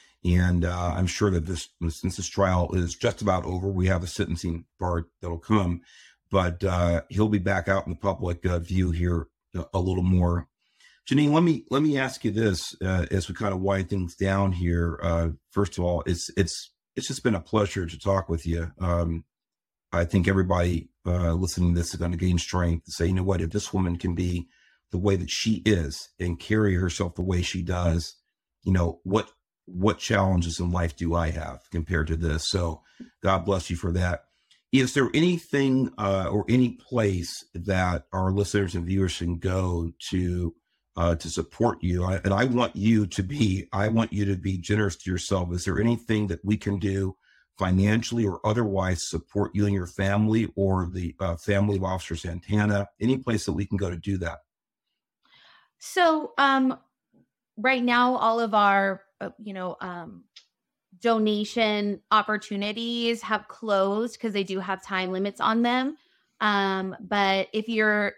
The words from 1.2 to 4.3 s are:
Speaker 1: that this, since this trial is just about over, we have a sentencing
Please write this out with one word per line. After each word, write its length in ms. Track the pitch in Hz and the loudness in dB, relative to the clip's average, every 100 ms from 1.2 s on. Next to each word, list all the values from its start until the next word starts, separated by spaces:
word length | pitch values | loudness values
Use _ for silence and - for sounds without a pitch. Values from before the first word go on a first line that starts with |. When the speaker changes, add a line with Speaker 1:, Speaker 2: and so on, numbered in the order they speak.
| 104 | 0
Speaker 1:
that 160 | 90 82 | 0 -2
this, 220 | 85 - _ 82 | -6 -8 _ -6
since 260 | - 92 87 | -4 -6 -6
this 140 | 92 | -6
trial 440 | - 95 90 85 | 0 2 2 0
is 220 | 92 87 - | 0 -2 -2
just 260 | 117 - | -2 0
about 220 | 104 92 | 0 0
over, 240 | 82 90 95 | -2 -4 -4
we 200 | 92 92 | 0 0
have 140 | 90 | 0
a 60 | 82 | -2
sentencing 560 | - 101 | -4 -4